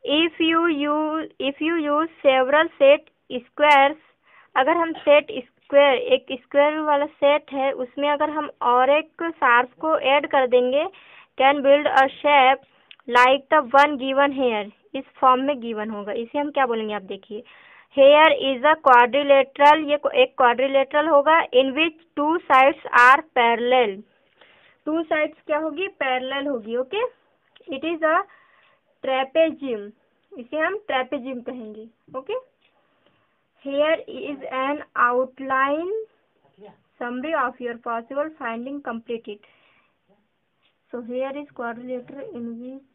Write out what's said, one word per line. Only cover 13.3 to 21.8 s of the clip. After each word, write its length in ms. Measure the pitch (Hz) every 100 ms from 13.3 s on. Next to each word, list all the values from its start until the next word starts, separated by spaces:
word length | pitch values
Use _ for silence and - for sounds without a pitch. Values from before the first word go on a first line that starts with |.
| 277 269
the 100 | 311 254
one 220 | 277 294 294
given 360 | 262 269 285 269
here, 320 | 254 220 208 _ _
इस 100 | 311
फॉर्म 380 | 262 _ 262 254
में 180 | 269 285
given 300 | 233 214 214
होगा। 220 | 208 202
इसे 260 | 208 233 294
हम 120 | 294
क्या 160 | 294 262
बोलेंगे, 280 | 226 214
आप 80 | 208
देखिए, 400 | 190 202 _ 214 - - _ _ _ -
here 360 | 269 294 311 285
is 240 | 269 262 269
a 100 | 311
quadrilateral, 1080 | 285 247 240 254 285 277 262 - 285 302 294
ये 60 | 294
को-, 160 | 277
एक 220 | - 254 -
quadrilateral 720 | 254 233 269 269 262 294 302
होगा, 300 | 294 285 320
in 320 | - 247 269
which 260 | 262